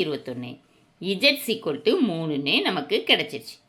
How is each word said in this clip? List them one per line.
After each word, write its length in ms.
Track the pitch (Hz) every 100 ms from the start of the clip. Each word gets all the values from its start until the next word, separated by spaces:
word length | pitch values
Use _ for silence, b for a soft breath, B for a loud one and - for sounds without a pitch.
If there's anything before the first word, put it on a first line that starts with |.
இருபத்தொன்னு. 500 | 165 143 - 123 123 - b b b _
இஜட் 380 | 180 196 277 285
is 60 | -
equal 240 | 220 - 147 -
to 60 | 381 240
மூணுன்னு 440 | 165 160 143 143 214 330
நமக்கு 320 | 185 131 220 -
கிடைச்சிருச்சு. 480 | 226 156 131 - -